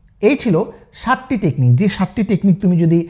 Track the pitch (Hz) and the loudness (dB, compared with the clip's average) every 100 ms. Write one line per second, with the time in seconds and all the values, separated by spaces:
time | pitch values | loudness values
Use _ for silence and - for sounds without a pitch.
0 | _ - 208 277 240 165 226 - - - | _ -2 0 0 0 0 -2 -10 -20 -10
1 | 226 262 - 247 160 135 123 123 202 - | -4 -4 -2 -4 -2 0 2 2 0 -2
2 | 180 - 202 190 196 175 180 175 165 170 | -4 -4 -2 0 0 2 0 2 2 0